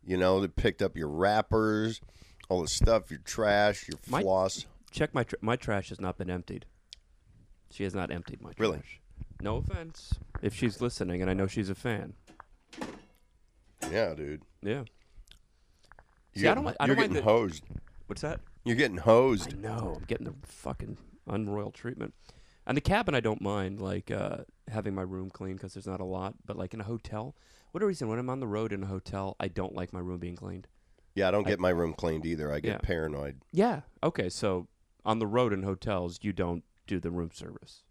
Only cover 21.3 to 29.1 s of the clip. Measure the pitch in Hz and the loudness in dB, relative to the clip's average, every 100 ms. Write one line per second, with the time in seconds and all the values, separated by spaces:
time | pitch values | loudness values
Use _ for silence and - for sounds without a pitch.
21.3 | 104 104 101 104 - 120 131 - - - | -4 -2 -4 -6 -8 -12 -8 -10 -12 -20
22.3 | - - _ - 131 - 202 196 135 113 | -20 -20 _ -2 0 4 2 4 2 2
23.3 | 110 98 104 95 101 95 95 - 101 98 | 0 0 0 -2 -4 -4 -4 -4 -4 -4
24.3 | - - _ - 110 104 98 92 92 95 | -6 -12 _ -8 -4 -4 -4 -4 -6 -8
25.3 | - 95 95 95 95 98 92 92 92 95 | -8 -8 -8 -10 -10 -8 -6 -4 -4 -6
26.3 | - - 95 92 113 101 117 - 107 123 | -8 -10 -8 -8 -8 -6 -8 -6 -8 -8
27.3 | - _ - _ 170 208 180 117 113 127 | -12 _ -20 _ -2 -2 0 -2 -2 -2
28.3 | 131 120 104 113 101 98 95 - | -4 -2 -2 -2 -4 -4 -6 -6